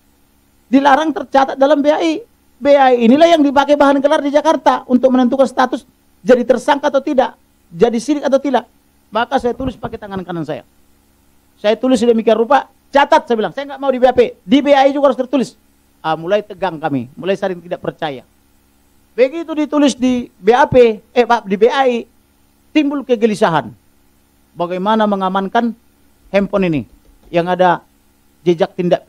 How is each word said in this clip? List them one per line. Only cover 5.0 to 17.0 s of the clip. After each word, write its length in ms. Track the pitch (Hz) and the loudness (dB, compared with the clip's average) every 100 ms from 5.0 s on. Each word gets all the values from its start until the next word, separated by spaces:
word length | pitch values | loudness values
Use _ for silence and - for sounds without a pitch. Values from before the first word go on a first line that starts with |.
| 262 | 2
menentukan 320 | 254 247 269 | 2 0 0
status 400 | 247 - 254 277 - _ _ _ | 0 0 -2 -4 -12 _ _ _
jadi 220 | 185 247 240 | 2 2 2
tersangka 400 | 240 285 285 - | -2 -2 -2 -2
atau 140 | 269 | -4
tidak, 300 | 302 262 202 - _ _ _ | -2 -2 -2 -6 _ _ _
jadi 300 | 170 220 226 | -2 -2 -2
sidik 260 | 254 294 | -4 -4
atau 140 | 285 269 | 0 -2
tidak." 240 | 285 247 - _ _ _ _ | 0 -4 -4 _ _ _ _
Maka 240 | 214 240 269 | -6 -4 -4
saya 200 | 240 240 | -4 -6
tulis 200 | 262 202 | -10 -10
pakai 200 | 240 220 | -14 -14
tangan 200 | 208 190 | -12 -10
kanan 200 | 175 170 147 | -8 -8 -8
saya. 160 | 127 - _ _ _ _ _ _ _ _ _ | -10 -12 _ _ _ _ _ _ _ _ _
Saya 160 | 214 220 | -2 0
tulis 240 | 262 247 | 0 0
sedemikian 360 | 240 226 226 220 | 2 2 2 0
rupa, 280 | 233 269 - _ _ | 2 0 -2 _ _
"Catat," 360 | 277 285 311 320 | 0 4 2 0
saya 80 | 233 | -4
bilang, 160 | 190 | -4
"saya 200 | - 285 | -6 -12
nggak 80 | 262 | -8
mau 120 | 277 | -4
di 80 | 254 | 2
B 40 | 254 | 2
A 40 | 247 | 2
P, 240 | 226 - | 0 -2
di 200 | 180 269 | 0 0
B 80 | 277 | 4
A 160 | 277 277 | 4 2
I 80 | 285 | 2
juga 160 | 277 | 0
harus 80 | 247 | 0
tertulis." 360 | 254 285 - _ _ _ _ _ | -2 -2 -4 _ _ _ _ _
Ah, 160 | 160 | -8
mulai 320 | 156 165 208 - | -6 -2 -4 -4
tegang 320 | 185 180 160 | -8 -8 -6
kami, 320 | 156 135 | -4 -4